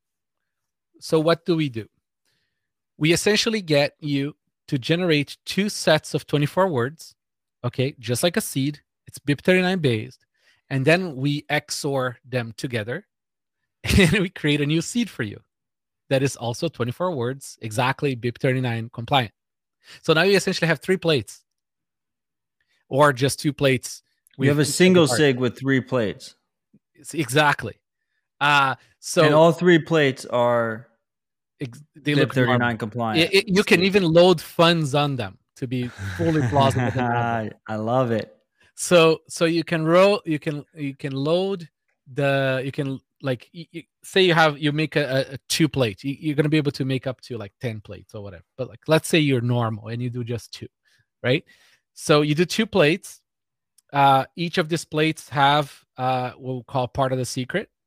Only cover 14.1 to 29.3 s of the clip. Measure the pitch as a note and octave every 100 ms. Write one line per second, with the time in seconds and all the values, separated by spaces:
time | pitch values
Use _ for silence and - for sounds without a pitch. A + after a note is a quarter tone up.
14.1 | G3+ F#3 - D3+ D3 C#3+ E3 - A#3+ A3
15.1 | - A2 G2+ - _ _ _ _ _ -
16.1 | C3+ C3+ - A#2 A#2+ E3+ - A#2+ - F3+
17.1 | D3+ A#2+ C3+ - - A2+ G#2+ B2+ C3 D3
18.1 | B2 A#2+ - C3+ B2+ B2+ A2+ A2+ - A#2
19.1 | C#3 A2+ - _ _ _ _ _ - -
20.1 | D#3 F#3 G3 G3 F3+ E3 D#3+ - F#3+ E3+
21.1 | D3 G#2 - _ _ _ _ _ _ _
22.1 | _ _ _ _ _ _ _ - B2+ D3
23.1 | B2 C3+ - D#3 C3 C#3 B2+ - - _
24.1 | _ _ - C#3 D3 C#3+ - F#3 F3+ D3
25.1 | A#2+ D3 B2 B2+ - C3+ C3+ - B2+ G#2
26.1 | - - - _ _ _ _ _ _ -
27.1 | - B2+ C3+ D3 - A2+ - _ _ _
28.1 | _ _ - C#3+ C#3+ C3+ B2 _ _ -
29.1 | - D3+